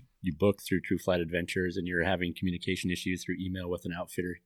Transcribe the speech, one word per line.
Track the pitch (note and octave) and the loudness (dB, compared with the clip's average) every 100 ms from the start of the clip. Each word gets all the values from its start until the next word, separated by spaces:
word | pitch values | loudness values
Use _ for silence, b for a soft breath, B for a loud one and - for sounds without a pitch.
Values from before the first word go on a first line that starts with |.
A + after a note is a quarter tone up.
| - _ | -14 _
you | F#2 | -4
book | D2+ G2+ - | 4 4 4
through | - F#2 | 0 -2
True | - F2+ | 0 0
Flight | - F2+ | 2 2
Adventures | E2 F2 F2 F#2+ F2+ F#2 | 2 0 0 0 0 0
and | F2+ | 0
you're | F2 E2+ | 2 4
having | F2+ F2 | 2 0
communication | E2 F#2+ F2 - F#2 F#2 | 0 -2 0 -2 0 0
issues | F2 F#2+ F2+ | 0 -2 -2
through | - F2 | -2 -4
email | F#2 F#2 F2+ | -4 -4 -4
with | F2 | -4
an | F2 | -4
outfitter, | E2+ - - F2+ F2 | -6 -6 -4 -4 -6